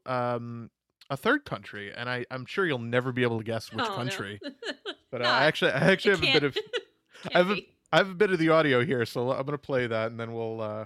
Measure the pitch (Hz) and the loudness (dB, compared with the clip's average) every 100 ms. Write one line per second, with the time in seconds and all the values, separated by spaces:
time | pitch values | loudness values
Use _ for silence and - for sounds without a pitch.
0 | - 127 123 120 117 117 113 _ _ _ | -4 -2 0 -2 -4 -10 -12 _ _ _
1 | - 139 214 294 - 104 104 104 101 - | -10 -4 0 0 0 -12 -10 -12 -10 -8
2 | 120 123 120 127 123 - 180 127 117 123 | -6 -4 -6 -8 -6 -2 0 0 2 2
3 | 127 123 123 113 110 113 - 107 - 107 | 2 2 2 2 -2 -6 -6 -4 -4 -2
4 | 123 - 98 104 285 277 427 - 415 - | -4 -4 -8 -8 -12 -12 -10 -10 -12 -14
5 | _ 120 120 131 151 - 165 120 165 185 | _ -4 0 4 2 2 0 2 4 4
6 | 208 185 311 156 143 381 427 480 - _ | 4 2 4 2 2 -2 -4 -8 -8 _
7 | _ - - 175 180 196 - _ - 160 | _ -14 -2 2 2 0 -4 _ 2 2
8 | 190 180 208 180 160 160 151 123 120 127 | 2 2 2 4 4 6 6 4 2 0
9 | 113 127 123 127 135 147 - 131 120 113 | -2 -2 -2 -2 -4 -6 -2 0 0 0
10 | 113 117 117 117 113 113 107 107 | -2 -4 -8 -6 -6 -6 -6 -6